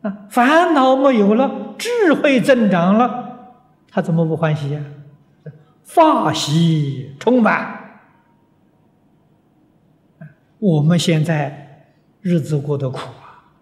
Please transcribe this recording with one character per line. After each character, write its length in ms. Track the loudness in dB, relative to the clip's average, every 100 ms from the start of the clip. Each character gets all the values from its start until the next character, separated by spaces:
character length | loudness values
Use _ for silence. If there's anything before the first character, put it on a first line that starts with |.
啊， 240 | -8 -10 -4
烦 460 | 0 4 4 4
恼 200 | 2 4
没 200 | 4 2
有 200 | 4 2
了， 400 | 2 0 -4 -12 -10
智 340 | -6 0 2
慧 260 | 2 2 2
增 320 | 2 2 2
长 260 | 2 2 2
了， 520 | 0 -4 -14 -18 -20 _ _ _ _
他 120 | -8
怎 100 | -2
么 120 | -2
不 120 | -2 -2
欢 180 | -2
喜 160 | -2 -6
呀？ 140 | -8 -12 -16 -20 -20 _ _ -20 -20 _ _
法 500 | -4 2 2 2 -2
喜 840 | -4 -2 0 2 0 -2 -6 -12 -6
充 240 | 0 2
满。 380 | 2 0 -4 -14 -18 -20 _ _ _ _ _ _ _ _ _ _ _ _ _ _ _ _ _ _ _ _ _ _ -20 _ _ _
我 220 | 0 2
们 180 | 2 2
现 260 | 2 0
在 640 | 0 -2 -4 -10 -20 -20 _ _ _ _
日 180 | -2 -2
子 180 | -2 -6
过 180 | -4 -6
得 140 | -6
苦 80 | -8
啊 540 | -14 -18 -20 -20 _ _